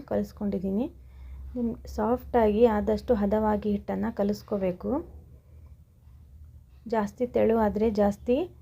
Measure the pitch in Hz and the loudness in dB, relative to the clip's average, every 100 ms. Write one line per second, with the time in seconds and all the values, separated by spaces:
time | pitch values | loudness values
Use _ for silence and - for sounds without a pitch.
0 | 277 208 202 - 202 196 190 196 302 - | -2 -4 -4 -6 -4 -4 -2 -2 -4 -8
1 | - - - - - 247 233 226 - - | -20 -20 -16 -14 -12 -6 -4 -6 -10 -4
2 | 220 247 - 247 214 208 240 208 208 214 | -2 -2 0 4 4 6 4 4 0 -2
3 | - 226 202 214 214 208 208 202 - 190 | 2 2 2 2 2 0 0 -4 -4 -4
4 | 214 233 202 208 - 208 190 180 202 277 | -4 -2 -2 -2 -4 -4 -2 -4 -4 -4
5 | 349 - - - - - - - - _ | -6 -16 -20 -20 -20 -20 -20 -20 -20 _
6 | - - - - - - - - 220 226 | -20 -20 -20 -20 -20 -20 -20 -18 -4 -2
7 | 202 - 247 233 214 226 214 202 226 202 | -2 -2 -2 2 4 4 2 2 2 4
8 | 202 202 - 254 349 - | 2 2 0 0 0 -8